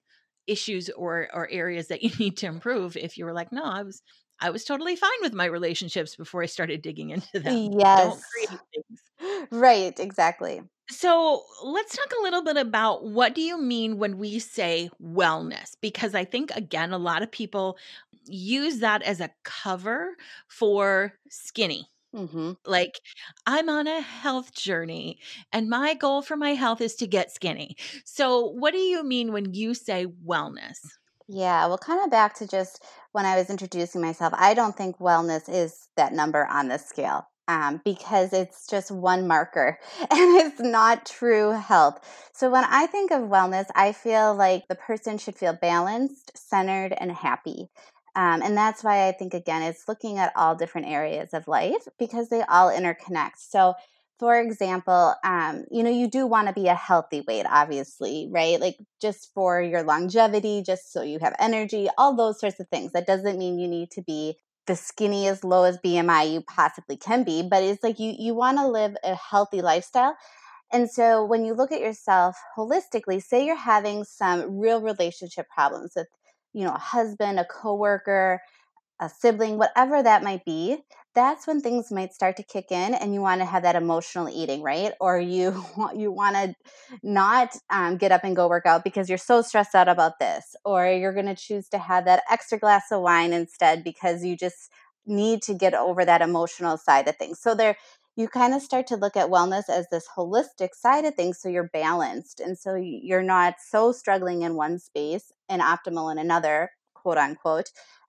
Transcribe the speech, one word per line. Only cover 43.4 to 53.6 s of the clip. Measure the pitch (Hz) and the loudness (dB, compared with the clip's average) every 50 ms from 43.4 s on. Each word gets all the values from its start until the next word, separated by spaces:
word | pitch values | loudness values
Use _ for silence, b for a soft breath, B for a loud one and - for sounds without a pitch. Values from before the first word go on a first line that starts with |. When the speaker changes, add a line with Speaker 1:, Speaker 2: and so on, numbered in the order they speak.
| 185 180 185 190 196 190 - | 4 4 0 -2 -4 -2 2
Speaker 2:
I | - 196 202 208 | 4 4 4 2
feel | - - 233 220 220 220 214 208 | -2 -4 0 2 4 4 4 4
like | 202 202 185 185 185 - _ | 4 4 4 4 2 -2 _
the | - | -10
person | - - - 220 214 - 226 214 208 | -10 -6 -8 -8 -6 -6 -8 -8 -8
should | - - 190 - | -8 -10 -10 -4
feel | 190 170 165 | -4 -4 -2
balanced, | 170 - 175 170 170 175 190 214 233 262 277 277 - _ - _ - | 0 0 0 2 2 2 0 -2 -2 -4 -4 -4 -10 _ -20 _ -20
centered, | - - - 196 190 196 190 190 190 190 190 | -8 -2 0 0 0 0 -2 -2 -2 -4 -4
and | - - 180 | -6 -6 -8
happy. | 175 - - 147 - - - 160 - - - 180 b b b b b b b b _ | -8 -4 -2 -2 -4 -2 -6 -12 -12 -12 -14 -16 b b b b b b b b _
Um, | 196 185 170 165 160 - | 0 2 2 2 2 0
and | 202 208 | 0 2
that's | 208 214 220 214 - - | 2 2 2 0 -2 0
why | 220 202 196 190 190 | 2 2 4 4 2
I | 185 | 0
think, | 190 190 185 - | -2 -8 -8 -8
again, | 175 175 - 160 160 160 | -8 -4 -4 -4 -2 -2
it's | 165 165 - - - | -4 -6 -8 -8 -10
looking | 214 214 - 226 202 196 | -10 -8 -8 -8 -4 -2
at | 185 170 - | -2 -2 0
all | - 165 160 160 | 2 2 2 2
different | 165 165 160 - 165 147 - | 0 -4 -6 -6 -10 -8 -6
areas | 156 143 156 151 - 151 160 175 - | -4 -4 -4 -4 -4 -6 -8 -8 -8
of | 160 165 - | -10 -4 -2
life | 156 120 - 185 302 466 - - _ _ | 0 0 0 0 -2 -4 -6 -10 _ _
because | 247 233 - 233 233 233 | -8 -6 -4 -8 -6 -2
they | 240 226 214 | -2 -2 0
all | - 165 175 185 180 | 4 6 6 6 6
interconnect. | - 175 185 175 165 - - 185 185 160 147 - - - | 4 2 -2 -2 -4 -6 -8 -6 -4 -4 -4 -4 -8 -16
So, | - - - 202 | -20 -4 2 4